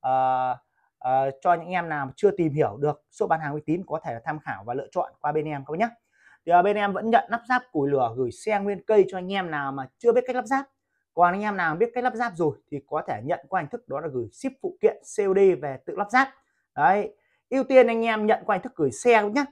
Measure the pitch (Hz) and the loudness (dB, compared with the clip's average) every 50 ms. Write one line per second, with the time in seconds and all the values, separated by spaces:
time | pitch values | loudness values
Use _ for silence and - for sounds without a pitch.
0 | _ 131 131 131 131 131 131 127 127 127 123 123 _ _ _ _ _ _ _ _ | _ 0 0 2 2 2 0 0 0 -2 -4 -6 _ _ _ _ _ _ _ _
1 | - 127 131 131 135 139 135 - _ 180 175 165 170 170 185 180 170 165 156 147 | -4 0 0 2 0 0 -4 -2 _ 0 0 0 0 -6 -4 -4 -4 -4 -4 -6
2 | 139 131 127 - - 202 190 - 175 160 139 151 147 113 101 107 - 147 143 - | -6 -8 -8 0 2 2 2 2 0 0 2 2 0 0 0 -2 -2 -2 -2 -4
3 | _ _ _ - 220 185 160 160 160 147 143 151 147 - 156 175 190 - 143 160 | _ _ _ -6 0 0 0 -2 -2 -6 -8 -8 -4 -4 -4 -4 -4 -6 -8 -8
4 | - - 117 117 - - 147 151 - - 120 95 98 110 120 127 - - - 180 | -6 -8 -10 -8 -8 -8 -10 -10 -8 -10 -12 -12 -8 -8 -6 -6 -8 -6 -6 -6
5 | - - - _ - 147 151 156 151 156 151 143 135 135 151 165 214 233 233 _ | -6 -6 -8 _ -6 -4 -2 -2 -4 -4 -6 -8 -8 -8 -4 -2 -2 -4 -4 _
6 | _ _ _ _ _ _ _ _ _ 160 170 175 175 202 208 208 208 202 196 185 | _ _ _ _ _ _ _ _ _ 4 6 6 6 6 2 2 0 -2 -2 -2
7 | 214 226 226 - - - 208 233 233 - 254 247 247 _ _ 156 139 143 143 135 | -2 2 2 2 2 2 -6 -8 -4 -2 -2 -2 -2 _ _ -2 0 2 2 2
8 | 127 117 113 123 131 120 117 - - 214 214 202 196 202 202 185 - _ 220 214 | 0 0 -2 -2 -4 -4 -4 -8 -4 -2 -2 -2 0 -2 -4 -6 -2 _ 4 4
9 | 190 190 190 185 180 180 196 196 185 170 156 147 139 139 135 139 131 131 _ _ | 4 4 2 -10 -8 -6 -4 -4 -4 -4 -6 -6 -6 -6 -6 -8 -10 -12 _ _
10 | - 233 226 247 247 247 247 254 247 214 269 269 277 _ _ _ _ _ _ _ | 2 2 4 4 2 0 -4 -6 -4 -2 -2 -4 -4 _ _ _ _ _ _ _
11 | _ _ _ - 175 175 180 196 208 214 202 190 175 165 151 165 214 240 233 247 | _ _ _ 2 4 4 4 0 -4 -4 -4 -2 -2 -2 0 0 -2 -2 -2 -2
12 | 247 254 226 220 247 233 185 160 175 151 135 - _ _ - 143 - _ 143 151 | -4 -2 -2 -2 -6 -6 -2 -2 -2 -2 -2 -4 _ _ -14 -14 -12 _ -6 -6
13 | 156 - 139 104 110 139 175 - - - - 185 156 143 - 233 _ _ 135 139 | -4 -4 -8 -8 -4 -6 -6 -6 -6 -6 -6 -6 -6 -6 -10 -14 _ _ -10 -8
14 | 160 165 131 127 117 107 _ - - 269 262 _ - - 359 _ - 427 - - | -8 -6 -6 -6 -8 -8 _ -10 -10 -10 -10 _ -10 -10 -10 _ 0 0 0 0
15 | _ - - - 208 196 190 196 196 190 175 - 151 143 135 127 _ - 160 180 | _ -16 -6 -4 -2 0 4 4 6 4 4 2 -2 -8 -10 -10 _ -12 -6 -6
16 | 202 - 226 254 269 262 - _ _ _ _ _ _ _ _ - 143 165 190 208 | -6 0 2 2 2 2 -4 _ _ _ _ _ _ _ _ 2 4 4 4 4
17 | 202 - - _ _ _ _ _ _ _ - 269 269 269 269 262 247 233 226 226 | 0 -4 -8 _ _ _ _ _ _ _ -2 -2 0 6 6 6 8 6 4 0
18 | 226 233 220 214 208 214 214 - - - 208 185 - 254 _ - 160 139 117 - | 0 0 0 0 2 2 2 0 2 -2 -2 -2 -2 -8 _ -2 -2 -2 -2 0
19 | - 247 233 220 208 208 208 269 277 262 | 2 4 4 6 4 2 0 -2 -2 -2